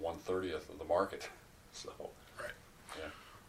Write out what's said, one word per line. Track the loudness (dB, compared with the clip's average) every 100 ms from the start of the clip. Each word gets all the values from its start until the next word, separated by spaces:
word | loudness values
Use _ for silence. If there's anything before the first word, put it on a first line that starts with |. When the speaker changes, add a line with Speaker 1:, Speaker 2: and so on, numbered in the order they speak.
Speaker 1:
one-thirtieth | 0 0 2 2 4 0 -2
of | -6
the |
market. | 6 8 8 2 -6
<laughs> | -10 -16 -20 -14
So, | -10 -10 -8 -8 -10 -14 -6
Speaker 2:
Right. | -6 -6 -14 -18 -12 -6
Speaker 1:
yeah. | -6 -8 -14 -16